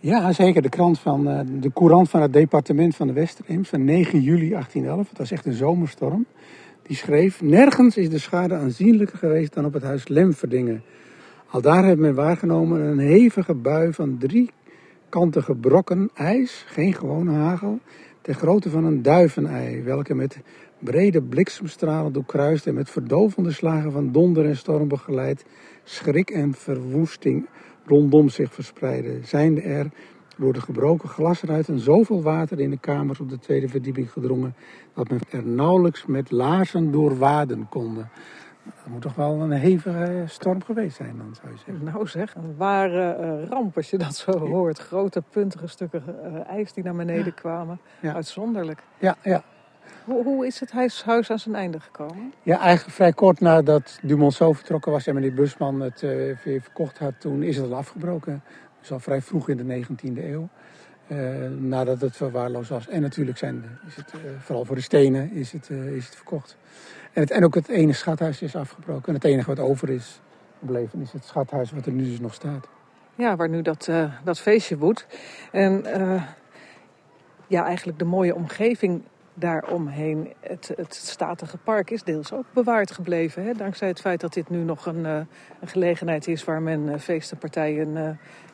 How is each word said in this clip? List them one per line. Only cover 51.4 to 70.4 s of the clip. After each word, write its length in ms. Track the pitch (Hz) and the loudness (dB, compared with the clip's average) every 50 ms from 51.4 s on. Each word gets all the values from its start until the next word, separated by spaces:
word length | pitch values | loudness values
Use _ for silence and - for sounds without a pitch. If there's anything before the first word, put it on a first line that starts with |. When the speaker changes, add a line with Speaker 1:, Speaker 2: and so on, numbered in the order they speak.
| - 220 214 | -6 -8 -6
Speaker 2:
einde 260 | 208 190 180 165 156 | -6 -6 -8 -8 -10
gekomen? 520 | - - _ - 151 151 165 190 220 262 - _ _ | -14 -18 _ -14 -14 -12 -12 -14 -14 -16 -18 _ _
Speaker 1:
Ja, 160 | 165 165 185 | 0 0 2
eigenlijk 340 | 196 180 175 170 - - - | 6 4 4 4 4 -4 -2
vrij 180 | - 185 175 165 | 4 4 4 4
kort 280 | - - 190 175 - | 6 4 4 4 6
nadat 580 | 180 170 160 160 151 139 151 151 135 - - - - | 4 6 6 6 6 4 4 2 2 -2 -18 -10 -2
Dumonceau 520 | 143 147 147 147 143 131 - 170 165 151 | 0 2 4 4 4 4 4 2 2 2
vertrokken 380 | 139 - - 175 156 - - 147 | 2 -2 -4 -4 -4 -2 -2 -2
was 140 | 143 127 | -2 -2
en 80 | - 143 | -2 -2
meneer 200 | 139 135 135 127 | -2 -2 -2 0
Busman 460 | 131 143 147 - - 151 139 139 135 | 0 0 0 0 -4 -4 -4 -4 -4
het, 220 | 135 127 123 - - | -6 -8 -8 -8 -6
eh, 80 | 143 131 131 131 135 135 123 - | -6 -4 -4 -4 -6 -8 -8 -8
weer 160 | 147 135 135 | -6 -6 -6
verkocht 380 | 123 - _ - 165 143 - - | -8 -10 _ -8 -8 -8 -8 -8
had, 160 | 151 139 131 _ | -8 -8 -8 _
toen 240 | - 165 139 139 151 | -8 -8 -6 -4 -4
is 140 | 175 151 | -4 -4
het 100 | 135 135 | -4 -4
al 100 | 123 123 | -6 -6
afgebroken. 640 | 127 139 - - 190 160 170 180 160 139 - 143 139 _ _ - - - _ _ _ | -8 -8 -10 -12 -10 -8 -6 -6 -6 -8 -10 -10 -12 _ _ -20 -20 -20 _ _ _
Dus 120 | _ - 139 | _ -12 -12
al 80 | 127 | -10
vrij 220 | - - 139 135 131 | -6 -4 -4 -4 -4
vroeg 260 | - - 165 135 - | -4 -6 -6 -4 -2
in 80 | 147 | -4
de 80 | 120 123 | -4 -2
negentiende 640 | 131 127 127 123 123 - 120 - 131 123 120 - - | -4 -6 -8 -6 -8 -10 -10 -8 -8 -8 -8 -8 -8
eeuw, 200 | 143 156 160 180 _ _ - - - - - _ _ _ _ | -8 -8 -10 -12 _ _ -20 -20 -20 -20 -20 _ _ _ _
eh, 120 | _ 147 143 135 127 131 135 127 131 135 135 | _ -8 -6 -6 -6 -6 -8 -8 -8 -8 -6
nadat 420 | 135 131 131 131 131 123 131 123 | -6 -4 -2 -2 0 0 0 -2
het 160 | 139 131 123 | -2 -4 -4
verwaarloosd 540 | - 143 135 120 123 120 123 123 123 120 117 | -4 -6 -4 -4 -4 -4 -4 -6 -8 -8 -6
was. 180 | 139 120 113 - | -8 -8 -8 -6
En 120 | - 170 | -4 -2
natuurlijk 380 | 151 139 - - 147 127 123 - | -2 -2 -2 -4 -4 -4 -4 -6
zijn, 260 | - 135 127 120 117 113 117 131 - | -8 -8 -8 -10 -12 -14 -18 -20 -20
is 100 | 165 147 | -20 -20
het, 160 | - 147 - - | -20 -20 -18 -18
eh, 80 | 156 160 143 135 135 | -16 -14 -14 -14 -14
vooral 260 | 131 - 139 120 123 | -10 -8 -6 -6 -4
voor 120 | 113 135 | -6 -6
de 60 | 131 131 | -8 -4
stenen 500 | - - 151 139 135 131 135 135 170 214 | 2 6 6 6 6 4 0 -2 -6 -6
is 200 | 170 131 123 - | -8 -10 -10 -12
het, 160 | 160 - - | -16 -12 -12
eh, 260 | 147 135 131 135 143 | -12 -10 -8 -8 -10
is 80 | 131 123 | -10 -12
het 100 | - - | -12 -18
verkocht. 420 | - _ - - 151 139 - - _ _ _ _ - - - - - - - _ | -20 _ -10 -10 -10 -10 -12 -20 _ _ _ _ -20 -20 -20 -20 -20 -20 -8 _
En 80 | - | -2
het, 100 | 151 143 | 0 4
en 140 | - 214 175 | 4 6 6
ook 100 | 165 - | 6 4
het 140 | 175 156 - | 2 -2 0
ene 240 | 247 190 160 151 139 | 2 4 4 4 2
schathuis 500 | - - - 160 147 165 160 143 - - | 0 -2 -4 -2 -2 -2 -4 -4 -6 -10
is 140 | 156 - | -10 -8
afgebroken. 500 | - 139 135 - - 160 - 151 135 127 - | -10 -10 -10 -14 -18 -12 -10 -10 -8 -6 -6
En 60 | 160 | -6
het 100 | 139 - | 0 2
enige 300 | 156 139 135 123 - 139 | 2 2 2 2 -2 -4
wat 40 | 135 | -2
over 320 | 139 131 139 131 - 131 | 0 -2 -2 -2 -2 -6
is 300 | 135 123 120 - - _ _ _ _ _ | -6 -6 -8 -14 -20 _ _ _ _ _